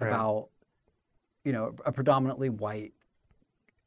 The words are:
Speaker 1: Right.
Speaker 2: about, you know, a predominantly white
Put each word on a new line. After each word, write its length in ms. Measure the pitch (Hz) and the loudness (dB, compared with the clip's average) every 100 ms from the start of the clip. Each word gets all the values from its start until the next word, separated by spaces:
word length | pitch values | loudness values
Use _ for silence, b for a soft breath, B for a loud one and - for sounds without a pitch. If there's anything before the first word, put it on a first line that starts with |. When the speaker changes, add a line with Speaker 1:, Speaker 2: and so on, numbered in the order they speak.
Speaker 1:
Right. 80 | 110 | 0
Speaker 2:
about, 400 | 113 110 107 - _ _ _ _ _ _ _ _ _ | 2 2 0 -4 _ _ _ _ _ _ _ _ _
you 80 | 143 | -2
know, 220 | 123 113 113 | 0 -2 -4
a 80 | - | -4
predominantly 560 | 131 131 135 131 131 135 | 0 4 4 2 0 -2
white 460 | 107 104 107 107 - _ _ _ _ _ _ _ _ | -2 -4 -4 -8 -14 _ _ _ _ _ _ _ _